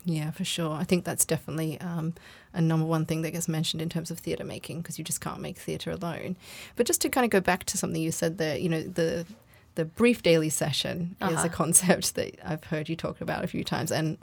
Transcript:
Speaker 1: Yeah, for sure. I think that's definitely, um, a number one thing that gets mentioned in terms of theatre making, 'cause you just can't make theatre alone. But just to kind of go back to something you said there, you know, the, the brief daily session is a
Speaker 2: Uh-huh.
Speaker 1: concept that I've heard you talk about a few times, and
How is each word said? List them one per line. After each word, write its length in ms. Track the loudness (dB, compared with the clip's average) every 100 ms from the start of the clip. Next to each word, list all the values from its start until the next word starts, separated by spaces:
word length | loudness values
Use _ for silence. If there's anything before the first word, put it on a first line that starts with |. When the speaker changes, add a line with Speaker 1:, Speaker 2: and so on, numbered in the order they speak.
| -2
Speaker 1:
Yeah, 240 | 0 -2
for 140 | -4
sure. 280 | -4 -2 -2
I 120 | -2
think 200 | 2 2
that's 220 | 2 0 2
definitely, 520 | 0 -2 -4 -4 -4
um, 320 | -6 -4 -4 -6 -12 -20 -8
a 80 | 2
number 240 | 4 4 4
one 180 | 2
thing 160 | 2 0
that 120 | -2
gets 160 | -2 -2
mentioned 340 | 0 0 -2
in 80 | -4
terms 200 | -4 -4
of 80 | -6
theatre 240 | -4 -4
making, 380 | -6 -10 -8 -8
'cause 140 | -8 -8
you 60 |
just 160 | -6 -6
can't 200 | -6 -8
make 180 | -8 -8
theatre 320 | -6 -6 -6
alone. 460 | -6 -6 -6 -6 -8 -12 -16 -4
But 120 | 0 2
just 160 | 2
to 80 | 2
kind 160 | 4 4
of 40 |
go 100 | 4
back 220 | 4 2
to 120 | 0 -4
something 240 | -2 0
you 100 | -2
said 280 | 0 0 0
there, 180 | -2 0
you 140 | 0
know, 120 | 0
the, 440 | -2 0 0 0 -6 -14 -20 -20 _
the 100 | -6
brief 380 | -4 4 4 6
daily 260 | 6 6 6
session 680 | 2 0 0 -2 -4 -6 -2
is 120 | 0
a 20 |
Speaker 2:
Uh-huh. 140 | 2 2
Speaker 1:
concept 640 | 2 4 4 6 4 2
that 200 | -2 -4 -6
I've 220 | -6 -8
heard 240 | -4 -4 -4
you 80 | -4
talk 240 | -4 -4
about 240 | -4 -2
a 20 | -2
few 160 | -4
times, 300 | -2 -2 0
and 240 | 0 0 -2